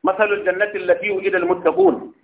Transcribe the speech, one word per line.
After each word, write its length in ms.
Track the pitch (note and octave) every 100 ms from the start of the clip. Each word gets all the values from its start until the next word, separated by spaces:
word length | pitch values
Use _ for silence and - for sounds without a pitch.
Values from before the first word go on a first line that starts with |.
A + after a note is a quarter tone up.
مثل 280 | - F#3+ G#3
الجنة 320 | G3+ F3+ F#3 G#3
التي 360 | G3+ F3+ F3 G#3
وعد 240 | F#3+ F#3
المتقون 800 | F#3 F3 F3+ - F3 F#3 B2+ - _